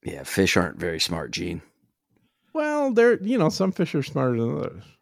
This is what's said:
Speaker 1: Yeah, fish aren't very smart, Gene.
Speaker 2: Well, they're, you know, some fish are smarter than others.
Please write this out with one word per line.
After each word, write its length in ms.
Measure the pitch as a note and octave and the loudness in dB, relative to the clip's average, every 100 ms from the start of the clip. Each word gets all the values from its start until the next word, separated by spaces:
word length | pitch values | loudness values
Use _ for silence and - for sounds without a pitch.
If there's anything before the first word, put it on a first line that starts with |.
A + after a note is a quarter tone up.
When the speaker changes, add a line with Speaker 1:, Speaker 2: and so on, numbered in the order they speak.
Speaker 1:
Yeah, 180 | A2+ C#2 | -10 -10
fish 340 | C2+ - F#2+ - | -6 0 2 4
aren't 220 | F2+ - | 0 -2
very 220 | F2 E2 | -6 -4
smart, 320 | - E2 C2 | -4 -4 -6
Gene. 280 | - F2 E2+ - _ _ _ _ _ _ _ _ | -8 -8 -8 -12 _ _ _ _ _ _ _ _
Speaker 2:
Well, 400 | D#4 D4+ D4 C#4 | -4 -2 0 0
they're, 280 | A3+ A#3 A#3 | 6 6 4
you 160 | F#3+ B3 | 2 2
know, 120 | D#3+ | 2
some 240 | - F#3+ | 2 -2
fish 240 | - F3 D#3 | 0 -2 0
are 80 | |
smarter 340 | C3+ - C3 A#2+ | -2 0 0 2
than 160 | A#2 C#3+ | 0 -2
others. 260 | - - - _ | -6 -10 -20 _